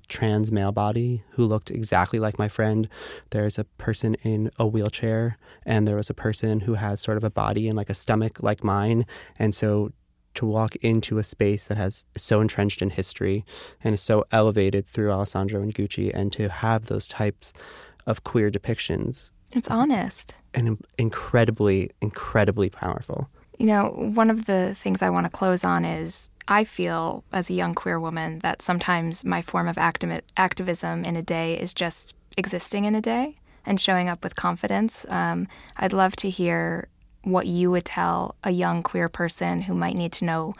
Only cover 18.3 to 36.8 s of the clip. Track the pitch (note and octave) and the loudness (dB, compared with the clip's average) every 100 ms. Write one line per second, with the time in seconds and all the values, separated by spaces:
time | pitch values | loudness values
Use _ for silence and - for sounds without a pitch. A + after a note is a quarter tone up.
18.3 | A#2+ G#2 G2 - A2+ - E2 - - - | 2 2 2 -2 -4 -2 -2 -4 -6 -12
19.3 | - _ B3 - A3+ C#4+ G#3+ F#3+ - - | -18 _ -4 0 2 2 2 0 -4 -6
20.3 | - _ C3+ A2+ A2 - - A2+ - - | -12 _ 0 0 0 -4 -2 0 -2 2
21.3 | A#2+ A2+ A2 G#2 F#2+ F#2 - G#2+ - - | 4 4 4 4 4 0 -4 -6 -6 0
22.3 | A2+ G2+ G#2+ F#2 - F#2 - - - C3+ | 4 4 4 0 0 -6 -6 -6 -8 -8
23.3 | - _ - A3 G#3 G#3 - G#3+ A3+ A3 | -12 _ 0 2 4 2 -2 -2 4 4
24.3 | A3 A3 F#3+ F#3+ G3 G3 F#3+ F#3 F3+ F3 | 2 0 0 0 -2 -2 0 2 2 0
25.3 | - F#3+ F3+ F3+ F3 E3+ D#3+ E3 - - | 0 2 2 2 2 0 -4 -2 -2 -4
26.3 | _ - G3+ G#3+ - F3 E3 E3 - - | _ 0 2 2 -2 -2 -2 -2 -6 -6
27.3 | F#3+ F3 F3+ F3 E3+ F#3 E3 E3 E3 D#3+ | -4 -2 -2 -2 -2 -4 -4 -4 -6 -6
28.3 | D#3+ E3+ - - F3 - E3+ E3 E3+ F#3 | -4 -4 -2 0 0 0 0 0 -4 -2
29.3 | E3+ - F3 E3+ F3 E3+ - E3+ E3 - | -4 -2 -2 -2 0 0 0 -4 -6 -6
30.3 | - F#3 - F#3 E3+ E3+ E3+ F3 E3 E3 | 0 0 0 -2 -2 -2 -4 -4 -4 -2
31.3 | E3 E3 E3 F3+ - E3+ - - - _ | -2 -2 -2 -4 -4 -2 -2 -4 -12 _
32.3 | - F#3 F3 - G3+ G#3 A3 A3+ A#3 C#4+ | -6 -4 -2 -2 0 2 0 0 -2 -2
33.3 | - _ - - G3 G3+ F#3 F3+ E3+ F3 | -8 _ -14 -2 2 4 2 2 -2 -6
34.3 | - F3+ F3 G3 G3 A3 - - F3+ E3+ | -2 -2 -2 0 0 0 -2 -4 -2 0
35.3 | F3 F#3 - - - F#3+ F#3+ F#3+ - G3 | -2 -4 -10 -16 -4 0 4 2 2 -4
36.3 | F#3 F3 E3+ E3+ E3 | 0 0 0 0 -4